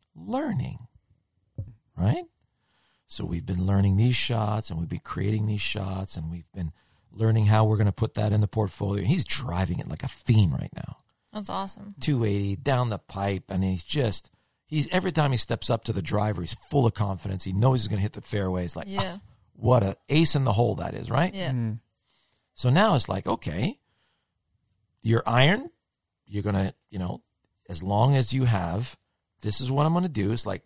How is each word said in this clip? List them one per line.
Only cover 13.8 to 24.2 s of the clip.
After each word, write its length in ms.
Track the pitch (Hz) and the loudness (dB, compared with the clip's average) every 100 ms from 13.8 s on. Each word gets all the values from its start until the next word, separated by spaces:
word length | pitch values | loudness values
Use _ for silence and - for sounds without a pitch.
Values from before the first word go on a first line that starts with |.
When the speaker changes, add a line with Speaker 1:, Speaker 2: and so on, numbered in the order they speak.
Speaker 1:
just, 460 | - 151 117 87 - _ _ _ - | -2 0 0 -2 -8 _ _ _ -4
he's, 200 | 156 139 | -2 0
every 220 | 180 185 | 0 0
time 200 | 160 147 | 2 2
he 60 | 123 | 2
steps 340 | - 127 - | 0 -2 -2
up 120 | 117 - | -2 -2
to 80 | |
the 80 | 104 | -4
driver, 380 | 80 104 107 92 | 0 0 0 -2
he's 120 | 87 | -6
full 320 | - - 147 117 | -8 -2 2 2
of 80 | |
confidence. 500 | - 104 95 98 95 | 2 -2 -2 -6 -6
He 100 | 95 | -2
knows 280 | 98 123 127 | 2 4 2
he's 60 | 107 | 0
gonna 140 | 104 | -2
hit 100 | 104 | -2
the 80 | - | -4
fairway. 420 | - 104 92 90 87 | -6 -4 -2 -2 -4
It's 100 | 82 | -8
like, 100 | 196 | -6
Speaker 2:
Yeah. 300 | 196 185 196 | -4 -4 -6
Speaker 1:
"Ah, 40 | - _ _ | -18 _ _
what 280 | - 113 123 | -2 4 4
a 160 | 98 - - | 4 -4 0
ace 260 | 147 165 147 | 4 4 4
in 80 | |
the 100 | 131 | 2
hole 220 | 101 117 101 | 2 2 0
that 180 | 85 | -6
is," 160 | 104 - | -8 -2
right? 240 | - 185 | 0 0
Speaker 2:
Yeah. 180 | 196 175 | -2 -4
Speaker 3:
Mm. 280 | 127 113 110 _ _ _ _ _ _ _ | -2 -2 -6 _ _ _ _ _ _ _
Speaker 1:
So 160 | - 123 | -2 2
now 240 | 147 220 | 4 6
it's 160 | 147 - | 4 0
like, 160 | 95 - | -4 -4
"Okay, 540 | - - 80 147 - _ _ _ _ | -4 -4 -2 -4 -4 _ _ _ _